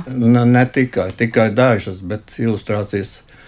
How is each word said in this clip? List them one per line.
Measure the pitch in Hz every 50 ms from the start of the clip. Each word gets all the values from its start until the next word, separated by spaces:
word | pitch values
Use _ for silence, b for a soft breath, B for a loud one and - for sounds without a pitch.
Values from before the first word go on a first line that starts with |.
| 175
Ne, | - 131 127 120 117 120 123 120
ne | 120 123 123 127
tikai, | 123 - 143 127 123 - - 92 92
tikai | 92 - 120 113 113 123 110 110
dažas, | 101 117 127 131 117 - - - 92 92
bet | 98 90 - 107 - - -
ilustrācijas | - - 113 110 98 - - 107 104 101 98 - 101 95 - - - _ b b b b